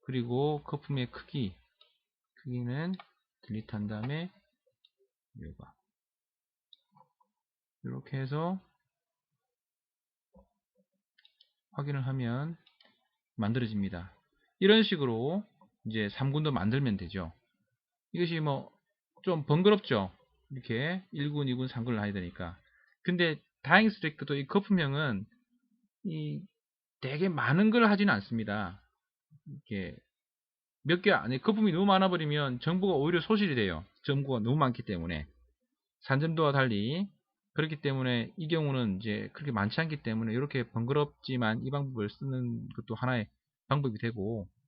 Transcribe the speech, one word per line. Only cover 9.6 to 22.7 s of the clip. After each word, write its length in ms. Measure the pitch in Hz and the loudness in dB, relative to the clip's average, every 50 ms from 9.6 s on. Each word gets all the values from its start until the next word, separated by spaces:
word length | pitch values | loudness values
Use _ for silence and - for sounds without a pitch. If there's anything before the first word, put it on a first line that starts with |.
| _ _ _ _ _ _ _ _ _ _ _ _ _ _ _ 190 - _ _ _ _ _ _ _ _ _ _ _ _ _ _ _ _ - _ _ - _ _ _ _ _ _ | _ _ _ _ _ _ _ _ _ _ _ _ _ _ _ -20 -20 _ _ _ _ _ _ _ _ _ _ _ _ _ _ _ _ -20 _ _ -20 _ _ _ _ _ _
확인을 340 | - 143 143 143 139 127 | -8 -6 -4 -2 -2 -2
하면 500 | 127 135 135 127 117 117 127 143 160 170 - _ _ _ _ _ _ _ _ _ _ _ _ _ _ _ | -2 -2 -2 -2 -2 -2 -2 -4 -4 -6 -10 _ _ _ _ _ _ _ _ _ _ _ _ _ _ _
만들어집니다. 760 | - 110 101 113 127 120 110 110 104 98 95 87 87 92 95 - _ _ _ _ _ _ _ _ _ | -4 -2 0 2 0 0 0 0 -2 -2 -2 -4 -6 -10 -10 -16 _ _ _ _ _ _ _ _ _
이런 240 | - 190 214 226 220 | 6 8 8 8 8
식으로 600 | 208 202 160 143 127 113 110 120 143 170 202 208 - _ _ - _ _ _ _ | 4 2 0 0 0 0 0 0 0 -2 -2 -4 -6 _ _ -20 _ _ _ _
이제 240 | 113 110 113 107 104 | -6 -2 -2 -2 -2
삼 240 | - - 131 139 135 | -2 -2 -2 0 0
군도 180 | 151 156 151 | 0 0 0
만들면 460 | 139 110 87 104 113 139 139 127 104 | 0 2 2 2 2 2 2 0 0
되죠. 360 | 95 92 82 - 95 90 82 - _ _ _ _ _ _ _ _ _ _ _ _ _ _ _ - | -2 -4 -6 -6 -6 -6 -8 -10 _ _ _ _ _ _ _ _ _ _ _ _ _ _ _ -2
이것이 280 | 170 175 165 165 165 | -2 0 0 0 0
뭐 300 | 156 151 139 135 - - _ _ _ _ _ _ _ _ _ _ - | 0 0 0 -2 -4 -10 _ _ _ _ _ _ _ _ _ _ -2
좀 220 | 190 180 160 143 | -2 0 0 2
번거롭죠. 680 | - 147 160 185 202 214 202 - - 131 107 98 90 - _ _ _ _ _ _ _ | 4 4 6 6 6 6 4 2 2 2 2 2 0 -6 _ _ _ _ _ _ _
이렇게 520 | 139 131 120 - 113 113 135 156 180 190 185 _ | -14 -14 -6 -4 -4 -2 -2 -2 -4 -6 -8 _
일 200 | - 156 143 151 | -8 -4 -4 -2
군, 180 | 147 147 143 135 | -2 -2 0 0
이 60 | 123 | 0
군, 120 | 123 131 | -2 -2
삼 180 | 127 - 123 117 | -4 -4 -6 -4
군을 180 | 123 123 107 104 | -2 -2 0 0
해야 100 | 104 101 | -2 -2
되니까. 440 | 98 90 87 - - 92 85 95 - _ _ | -4 -6 -6 -8 -8 -10 -10 -10 -14 _ _